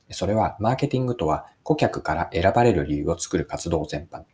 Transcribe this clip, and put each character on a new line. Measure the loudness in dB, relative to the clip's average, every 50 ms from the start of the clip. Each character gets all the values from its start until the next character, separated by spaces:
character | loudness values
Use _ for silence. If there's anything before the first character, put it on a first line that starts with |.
| _ -12
そ | -8 -4 -2
れ | 0 2
は | 2 2 0 -2 -2
マ | 0 0
ー | 0
ケ | 0 0
テ | 0 0
ィ | 0 0
ン |
グ | -2 -2
と | -2 0
は | 0 0 -2 -4 -10 _ _
顧 | -2 0 2
客 | 2 2 0 0 -2
か | -4 -4 -2
ら | -2 -2 -2
選 | 0 2 2 4 4
ば | 6 6
れ | 6
る | 4 2 2
理 | 0 -2 -2
由 | 0 -2
を | -2 -2
作 | -2 -2 -2
る | -2 -2
活 | -4 -6 -6 -4 -2
動 | -2 -2 -2
全 | -4 -8 -8 -10 -10
般 | -16 -16 -16 _